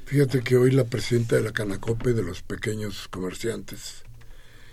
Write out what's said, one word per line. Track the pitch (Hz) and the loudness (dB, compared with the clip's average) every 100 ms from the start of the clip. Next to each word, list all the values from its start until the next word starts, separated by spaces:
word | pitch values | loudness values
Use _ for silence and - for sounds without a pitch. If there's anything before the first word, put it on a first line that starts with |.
Fíjate | - 139 135 131 | 0 4 4 2
que | 117 123 | 4 6
hoy | 131 | 6
la | 131 | 6
presidenta | 120 113 - 120 113 127 | 4 0 2 2 4 2
de | |
la | 110 | 2
Canacope, | 113 104 98 113 113 123 | 0 -2 -2 -2 0 2
de | 117 | 2
los | 87 87 | 0 -4
pequeños | - 95 113 107 101 98 - | -8 -6 -4 -4 -4 -8 -10
comerciantes, | 90 92 85 113 104 98 95 - - - - - - - - - | -6 -6 -4 -4 -4 -8 -12 -12 -14 -14 -16 -16 -16 -16 -18 -18